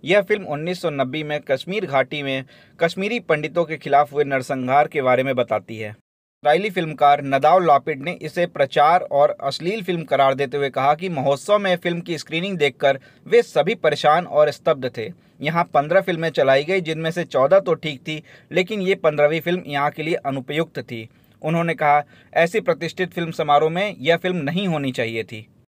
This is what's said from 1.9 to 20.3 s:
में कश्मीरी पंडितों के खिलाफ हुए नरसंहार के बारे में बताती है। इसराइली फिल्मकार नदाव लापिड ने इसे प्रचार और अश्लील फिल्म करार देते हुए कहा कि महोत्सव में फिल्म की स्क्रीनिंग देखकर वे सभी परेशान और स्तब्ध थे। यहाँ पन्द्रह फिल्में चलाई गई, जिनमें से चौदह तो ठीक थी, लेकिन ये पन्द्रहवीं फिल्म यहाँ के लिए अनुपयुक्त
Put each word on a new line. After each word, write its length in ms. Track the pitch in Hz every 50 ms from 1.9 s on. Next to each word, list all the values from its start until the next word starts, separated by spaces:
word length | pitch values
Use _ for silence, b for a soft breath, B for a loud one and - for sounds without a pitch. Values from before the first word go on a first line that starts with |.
| 139 135 135 131 151 147 143
में 220 | 139 135 131 131 b b b b b b b
कश्मीरी 400 | 160 170 - 190 196 214 240 240
पंडितों 460 | - - - 151 151 156 147 170 170
के 120 | 151 160
खिलाफ 360 | 143 - 151 139 143 147 143 139
हुए 100 | 143 147
नरसंहार 640 | 139 139 135 127 - 143 131 127 123 131 143 151
के 140 | 147 - 151
बारे 220 | 131 127 127 123 131
में 120 | 139 131
बताती 420 | 127 120 - 110 107 - - 113
है। 120 | 110 110 104
इसराइली 800 | 104 _ _ _ _ _ _ _ _ _ - 147 151 175 202 214
फिल्मकार 540 | 180 185 170 156 156 - 147 143 143 143 139
नदाव 360 | 135 139 135 139 151 170 190
लापिड 440 | 180 160 143 139 131 160 151 135 135
ने 80 | 170
इसे 340 | 180 - - 156 - 180 175
प्रचार 560 | 175 170 147 143 135 - 156 143 156 160 -
और 360 | - - - 139 143 147 - -
अश्लील 420 | - 139 135 - 156 175 214 226 185
फिल्म 200 | 190 180 170 156
करार 300 | - 143 135 139 135 135
देते 240 | 131 139 131 135
हुए 120 | 143 139 139
कहा 260 | 123 135 131 139 151
कि 140 | 151 180 190
महोत्सव 500 | 170 151 156 139 143 135 - - 208 208
में 180 | 202 190 180
फिल्म 240 | 175 - 175 175 170
की 160 | 175 180 170
स्क्रीनिंग 400 | 143 - - 151 165 175 202 196
देखकर 420 | 170 147 143 - _ 147 139 139 135 b b b b b
वे 140 | - 196 240
सभी 340 | 233 - - 160 143 175 226
परेशान 500 | - - 160 147 - - 147 151 170 175
और 260 | - - 147 151 151
स्तब्ध 400 | 135 - _ 175 156 135 127 123 -
थे। 160 | - 110 - - b b b b b
यहाँ 220 | 139 147 160 170 165
पन्द्रह 380 | - - 147 147 151 175 190
फिल्में 280 | 185 185 175 160 165 165
चलाई 340 | 139 - 147 135 135 139 147
गई, 180 | 151 190 196
जिनमें 300 | 170 156 160 156 160 160
से 120 | 165 180 165
चौदह 360 | - - 135 131 139 185 196
तो 140 | 190 185 165
ठीक 280 | 160 - 156 147 127
थी, 220 | _ - 156 151 b b b b b b
लेकिन 300 | 147 170 185 180 220 208
ये 140 | 185 185 196
पन्द्रहवीं 440 | 180 - 160 151 147 147 147 156 165
फिल्म 240 | - 170 180 180 -
यहाँ 240 | - 143 143 143 151
के 120 | 147 - 151
लिए 120 | 156 175
अनुपयुक्त 640 | - _ 139